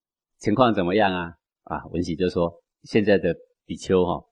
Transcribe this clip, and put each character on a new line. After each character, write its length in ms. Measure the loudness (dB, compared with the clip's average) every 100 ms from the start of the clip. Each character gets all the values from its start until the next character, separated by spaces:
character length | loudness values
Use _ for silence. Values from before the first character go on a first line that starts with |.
| _ _ _ _
情 140 | -2
况 200 | 2 2
怎 120 | 2 0
么 80 | 2
样 180 | 2
啊？” 200 | 0 -8 -12 _ _
啊， 220 | -12 -10 -8
文 120 | -6
喜 100 | -4 -2
就 120 | -2
说 240 | 0 -2 -4 _ _
，“现 200 | -2 0
在 140 | 2 2
的 160 | 2 -4 -10 _ -14
比 100 | -12
丘 280 | 0 2 2
哈， 160 | -2 -4